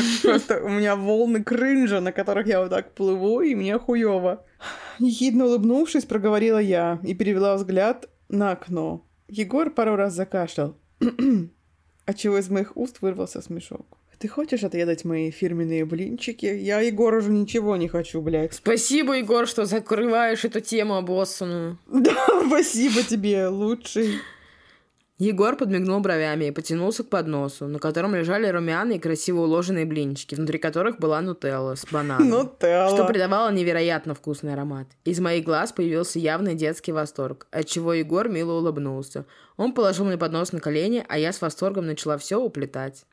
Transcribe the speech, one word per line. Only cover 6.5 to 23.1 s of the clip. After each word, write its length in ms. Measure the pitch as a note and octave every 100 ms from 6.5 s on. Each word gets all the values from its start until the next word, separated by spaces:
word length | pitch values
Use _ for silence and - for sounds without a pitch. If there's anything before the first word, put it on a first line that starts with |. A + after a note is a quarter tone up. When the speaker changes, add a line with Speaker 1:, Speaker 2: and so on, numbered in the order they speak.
| A3
Speaker 1:
я 400 | G3+ F3 E3+ E3+
и 100 | F3+
перевела 420 | F3+ G#3 F#3+ G3+ G3
взгляд 520 | F#3+ F#3 G#3+ B3 - _ -
на 220 | G3+ G3+
окно. 540 | F3+ F3 E3+ D#3+ E3 - _ -
Егор 420 | G3+ F#3+ C4 D#4
пару 280 | - A3 G3+
раз 160 | G3+
закашлял, 640 | E3+ F#3+ F#3+ E3 - D3 - _ _
<clears throat> 1040 | A#3+ A#3+ C4 G#3+ E3 - _ _ _ _ -
отчего 320 | G3+ G#3 G3+
из 120 | F#3
моих 280 | G3 G#3 -
уст 240 | B3 -
вырвался 400 | F#3+ F#3 F3+ -
смешок. 560 | - E3+ - - - _ _ _
«Ты 120 | G#3+
хочешь 340 | - D#4 B3
отведать 400 | G3 F3 E3+ E3
мои 260 | E3 D#3+ D#3+
фирменные 540 | - F3+ E3+ E3 D#3+
блинчики? 640 | D#3+ E3 F#3+ A#3+ - A3+ G3+
Я, 340 | G3+ G3 G#3
Егор, 340 | A#3 G#3 A3+
уже 160 | A3+ G#3
ничего 460 | G#3 G3+ A#3 G#3 F#3+
не 140 | E3+
хочу, 320 | F3 E3 E3
блядь». 320 | D#3 D#3 D#3+
Speaker 2:
Спасибо, 640 | - G#3 A#3 - C#4+ C4+ C4
Егор, 280 | G#3+ A#3+ A#3
что 200 | - G3+
закрываешь 800 | G#3+ G#3+ G#3 A#3 A3+ A#3 A3 A3+
эту 160 | A3+
тему 340 | A3 A3+ G#3+ G3
обоссанную. 840 | F3+ F#3 F#3+ - F3+ F3 E3 F3
Speaker 1:
<laughs> 40 | -
Да, 240 | C4 C#4 B4+ B4 F#4 C#4+
спасибо 560 | D#4 - A3+ C4 A3
тебе, 440 | -